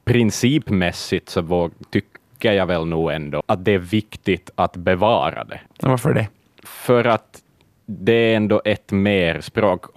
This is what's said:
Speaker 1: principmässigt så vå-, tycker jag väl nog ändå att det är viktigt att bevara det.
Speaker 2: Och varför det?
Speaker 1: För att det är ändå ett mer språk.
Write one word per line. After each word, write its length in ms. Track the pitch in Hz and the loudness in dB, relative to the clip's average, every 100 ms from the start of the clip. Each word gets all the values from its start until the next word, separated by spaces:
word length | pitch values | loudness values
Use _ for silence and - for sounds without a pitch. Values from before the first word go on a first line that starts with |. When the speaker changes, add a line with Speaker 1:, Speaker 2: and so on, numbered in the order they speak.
| - | 0
Speaker 1:
principmässigt 1200 | 120 110 - 120 151 - 98 87 - - 92 - | 2 2 0 0 0 0 0 0 -4 -4 -6 -4
så 120 | 98 | -6
vå-, 300 | 82 87 85 - - | -2 -2 -2 -6 -6
tycker 600 | 101 - - _ - 117 | -4 -4 -14 _ -2 0
jag 120 | 101 90 | 2 2
väl 200 | 87 82 | -2 -2
nog 260 | 80 80 | -2 -2
ändå 320 | 78 73 73 - | -4 -6 -6 -2
att 200 | 104 95 | -2 0
det 60 | |
är 80 | 98 | 0
viktigt 720 | 90 110 - - - 87 - - | 0 -4 -4 -6 -4 -4 -4 -4
att 220 | 87 92 | -4 -2
bevara 680 | 87 92 107 113 73 - | -2 2 2 2 0 -4
det. 160 | 53 - - - | -10 -14 -18 -4
Speaker 2:
Och 60 | 135 | 0
varför 240 | 127 135 | 0 0
det? 140 | 123 107 _ _ _ | 0 -2 _ _ _
Speaker 1:
För 420 | - - - 120 117 | -20 -6 2 2 4
att 360 | 110 _ - _ _ _ _ - | 0 _ -20 _ _ _ _ -14
det 280 | 98 95 | -4 2
är 220 | 117 113 110 | 4 4 2
ändå 240 | 107 104 107 | 2 0 0
ett 260 | 104 - | -4 -2
mer 500 | 98 101 101 85 76 | 0 2 2 2 -2
språk. 440 | - - 104 90 - | -6 0 0 0 -2